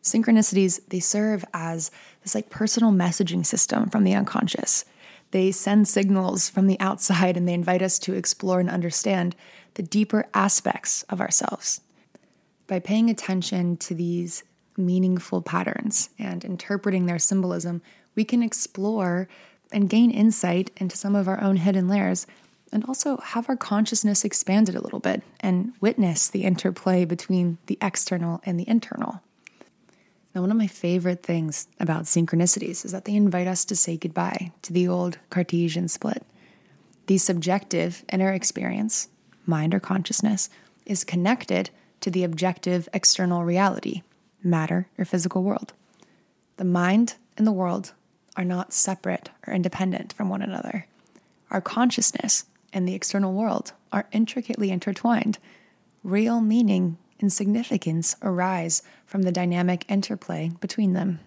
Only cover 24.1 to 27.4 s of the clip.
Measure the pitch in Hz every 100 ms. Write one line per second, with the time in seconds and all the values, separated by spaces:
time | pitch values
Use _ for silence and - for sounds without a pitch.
24.1 | 202 208 - - 196 214 180 - - -
25.1 | 92 - _ 196 180 214 - 202 - 190
26.1 | 151 - 196 190 175 185 175 - 185 170
27.1 | 170 - 185